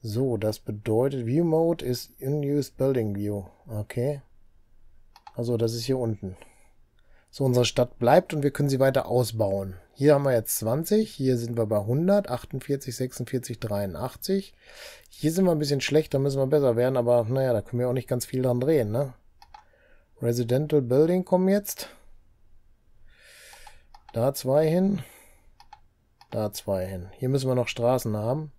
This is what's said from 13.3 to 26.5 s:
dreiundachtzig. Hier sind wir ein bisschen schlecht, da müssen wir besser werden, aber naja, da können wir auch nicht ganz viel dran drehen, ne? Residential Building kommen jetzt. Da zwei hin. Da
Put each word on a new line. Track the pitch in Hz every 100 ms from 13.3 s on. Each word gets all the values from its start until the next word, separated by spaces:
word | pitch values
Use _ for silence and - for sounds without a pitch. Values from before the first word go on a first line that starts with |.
| 127 - 117
dreiundachtzig. | 113 101 101 78 127 - - 196 190 _ - - - - -
Hier | - 147
sind | 165 185
wir |
ein | 160
bisschen | 147 139
schlecht, | - 147 156
da | 139
müssen | 139 135
wir | 131
besser | 147 135 117
werden, | 127 131
aber | 120 123
naja, | 110 131 131
da | 113
können | - 120
wir | 123
auch |
nicht | 127 -
ganz | 127 -
viel | 127
dran | 127 123
drehen, | 131 160 107
ne? | 113 139 - _ _ - - _ _ _ - _ _
Residential | 120 120 117 123 151 151
Building | 123 131 160 180
kommen | 180 180 185
jetzt. | 202 202 - - - - - _ _ - - _ _ _ - - - - - - - - - _ - -
Da | 113 123
zwei | 139 127 143 156
hin. | 170 190 202 - - - _ - _ - - _ _ _ _ _
Da | 113 107